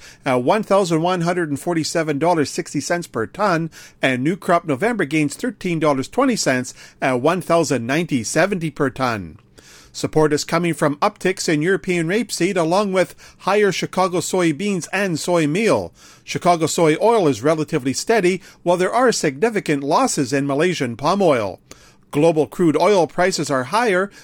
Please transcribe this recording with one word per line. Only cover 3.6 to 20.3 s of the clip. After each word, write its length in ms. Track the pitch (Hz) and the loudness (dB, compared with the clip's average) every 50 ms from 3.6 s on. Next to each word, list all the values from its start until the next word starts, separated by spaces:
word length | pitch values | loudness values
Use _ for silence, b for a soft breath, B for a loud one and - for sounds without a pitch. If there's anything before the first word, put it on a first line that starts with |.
| 165 160 B B B B B _ | -2 -4 B B B B B _
and 220 | - 135 131 123 127 | -2 0 0 0 0
new 140 | 156 196 175 | -2 -2 -2
crop 260 | - - 175 170 - | 0 2 2 2 2
November 400 | 156 143 120 175 233 247 202 175 | 0 -2 -2 0 0 0 -2 -2
gains 320 | 135 156 160 151 143 - | -2 0 0 0 -2 -2
thirteen 440 | - - 247 208 - - 185 170 160 | -4 -6 -8 -6 -6 -4 -4 -2 0
dollars 280 | 156 151 143 131 131 - | 0 0 0 0 -2 -4
twenty 300 | - - 269 269 233 180 | -2 0 0 0 0 0
cents 360 | - 156 131 127 127 - B B B B B _ | 0 0 0 0 -2 -6 B B B B B _
at 180 | - 139 131 123 | -2 0 0 2
one 220 | 120 156 175 185 | 2 2 0 0
thousand 440 | 160 - 170 170 165 131 147 123 113 | 0 0 2 2 2 2 0 -2 0
ninety 380 | 117 135 160 180 151 147 127 107 | 0 -2 -2 -2 -2 -2 -4 -4
seventy 480 | - - 160 165 196 208 185 165 160 | -2 0 2 2 2 0 -2 -4 -4
per 180 | - - 151 131 | -4 -2 -2 -2
ton. 500 | - - 131 123 117 107 90 82 78 - _ _ B B B B B B B B | -2 -2 -2 -2 -2 -4 -6 -10 -14 -18 _ _ B B B B B B B B
Support 420 | - - - - - 156 156 156 147 | -10 -8 -8 -2 0 2 2 2 2
is 100 | 143 - | 0 -2
coming 300 | - - 170 175 170 160 | -2 -2 0 0 -2 -2
from 240 | - 170 147 143 - | 0 0 -2 0 0
upticks 500 | - 214 208 - - 185 185 - - - | -2 -2 -2 -2 -2 -2 -2 -2 -2 0
in 140 | 165 147 | 0 0
European 440 | 151 180 196 175 - 190 180 175 165 | 2 0 0 -2 -2 -2 -2 -2 0
rapeseed, 520 | 160 185 220 247 - - - 165 190 202 190 | 0 0 -2 -2 -4 -4 -2 -2 0 0 0
along 340 | 220 160 175 196 214 202 | 0 2 2 0 0 0
with 240 | 185 185 175 - - B B B B _ | 0 0 0 0 -4 B B B B _
higher 320 | - 185 196 214 208 196 | -2 0 2 2 2 2
Chicago 460 | 175 - - 151 - - 185 185 175 175 | 2 0 -4 -4 0 0 0 0 0 -2
soybeans 720 | 156 - - 190 175 165 151 135 196 208 202 180 143 - | -2 -2 0 0 0 0 0 0 -2 -2 -2 -4 -4 -4
and 260 | - 190 202 190 170 143 | -4 -2 -2 -2 -2 -4
soy 300 | - - 175 170 160 143 | -2 0 0 2 2 2
meal. 460 | 147 190 233 208 147 110 90 82 B B B B B B | 0 0 2 2 2 0 0 -4 B B B B B B
Chicago 440 | B - - 139 - 175 175 165 165 | B -10 -8 -2 2 2 2 2 0
soy 320 | - - - 170 156 151 151 | -2 0 2 2 4 4 4
oil 280 | 180 214 233 226 185 147 | 4 4 4 4 4 2
is 120 | 135 104 | 2 2
relatively 520 | 117 147 165 156 151 - - 151 123 135 127 | 0 0 0 0 0 -2 -4 -4 -2 -2 -4
steady, 480 | - - - 226 226 180 180 190 175 B B B B | -2 0 0 2 2 2 2 0 -2 B B B B
while 140 | - 175 180 | -2 0 0
there 180 | 170 180 190 - | 2 2 0 2
are 200 | 226 262 247 208 | 2 2 2 2
significant 680 | - - 160 135 135 180 233 220 202 - - 156 139 139 | 2 0 -2 -2 0 -2 -2 -2 -2 -2 -2 -2 -2 0
losses 500 | 139 160 196 185 - - - 143 117 | 0 2 2 2 0 0 -2 -2 -2